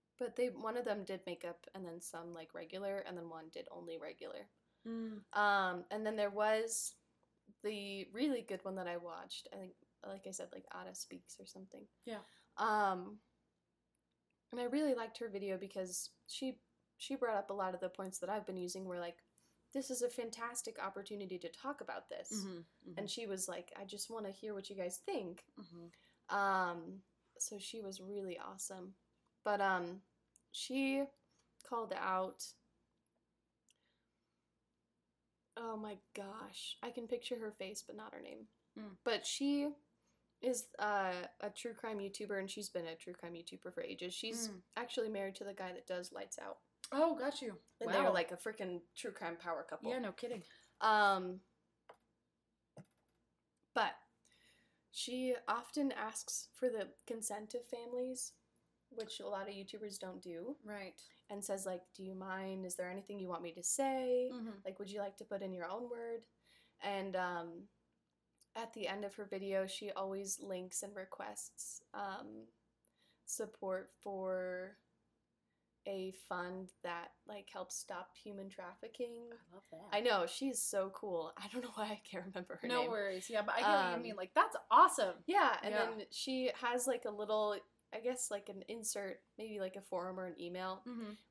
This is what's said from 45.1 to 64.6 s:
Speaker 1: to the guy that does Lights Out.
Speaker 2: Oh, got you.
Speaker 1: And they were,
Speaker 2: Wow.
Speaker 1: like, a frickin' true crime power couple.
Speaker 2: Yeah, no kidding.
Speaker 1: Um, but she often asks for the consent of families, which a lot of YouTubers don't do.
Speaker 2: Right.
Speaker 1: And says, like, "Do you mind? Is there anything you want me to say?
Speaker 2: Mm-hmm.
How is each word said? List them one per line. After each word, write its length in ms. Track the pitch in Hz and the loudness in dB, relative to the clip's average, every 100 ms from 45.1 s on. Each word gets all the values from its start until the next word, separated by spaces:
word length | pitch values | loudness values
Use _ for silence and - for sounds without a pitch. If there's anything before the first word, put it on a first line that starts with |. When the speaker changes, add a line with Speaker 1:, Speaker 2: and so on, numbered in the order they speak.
| 202 196 190 | 0 -2 -4
Speaker 1:
to 80 | |
the 100 | 202 | -8
guy 180 | 196 185 | -6 -6
that 120 | 180 - | -6 -4
does 240 | 180 180 | -4 -4
Lights 280 | 202 - - | -8 -8 -8
Out. 200 | - - _ _ - | -8 -12 _ _ 0
Speaker 2:
Oh, 240 | 269 330 285 | 4 6 4
got 260 | 262 277 | 0 -2
you. 180 | 240 185 - - | -4 -6 -12 -4
Speaker 1:
And 100 | - | 4
they 60 | 190 | 6
were, 80 | - | 8
Speaker 2:
Wow. 80 | |
Speaker 1:
like, 180 | 180 165 | 6 2
a 60 | 175 | -2
frickin' 440 | 220 - 185 175 - - | -4 -4 -4 -4 -8 -8
true 160 | 226 | -8
crime 260 | - 170 170 | -4 -4 -4
power 260 | 175 156 | -2 -2
couple. 260 | - - 220 | -2 -4 0
Speaker 2:
Yeah, 100 | 254 | 0
no 120 | 220 | -2
kidding. 320 | - 233 226 - - - - | -2 -4 -4 -8 -20 -20 4
Speaker 1:
Um, 600 | 220 214 202 190 180 185 - _ _ _ - - _ _ _ _ _ _ _ - - _ _ _ _ _ _ _ _ | 8 10 10 8 2 -4 -10 _ _ _ -20 -20 _ _ _ _ _ _ _ -20 -20 _ _ _ _ _ _ _ _
but 220 | 233 202 - - _ _ _ - _ _ _ _ | 4 4 2 -12 _ _ _ -20 _ _ _ _
she 460 | - - 254 254 240 - | -6 -2 2 2 2 2
often 440 | 226 247 302 277 | 0 0 2 2
asks 580 | - 220 - - - - | 2 -2 -4 -4 -4 -6
for 160 | - 254 | 0 0
the 240 | 220 190 - - | 2 -4 -8 -8
consent 480 | 226 214 208 214 | -4 -4 -4 -4
of 120 | 247 240 | -8 -6
families, 680 | 233 240 247 254 254 - - _ _ _ _ _ | -8 -4 0 0 -2 -6 -10 _ _ _ _ _
which 300 | 226 220 - | -8 -6 -6
a 80 | 202 | -2
lot 200 | 196 196 | -2 -2
of 60 | |
YouTubers 460 | 196 196 208 214 202 | -6 -8 -8 -8 -6
don't 220 | 185 185 | -6 -8
do. 360 | 180 165 220 302 | -8 -6 -6 -8
Speaker 2:
Right. 360 | 208 208 190 - - - - | -8 -8 -8 -12 -20 -20 -10
Speaker 1:
And 160 | 202 202 | -6 -2
says, 200 | 196 190 | -2 -2
like, 180 | 180 - | -4 -8
"Do 100 | - | -10
you 100 | 190 185 | -8 -6
mind? 500 | 190 190 190 190 185 | -4 -4 -2 -4 -4
Is 100 | 180 | -2
there 140 | 180 | -4
anything 300 | 190 196 208 | -4 -6 -6
you 100 | 185 | -4
want 120 | 165 | -4
me 100 | 170 | -4
to 100 | 165 | -2
say? 640 | 170 - 269 262 254 247 254 | 2 4 4 4 4 6 4
Speaker 2:
Mm-hmm. 260 | 247 226 196 | 0 -6 -6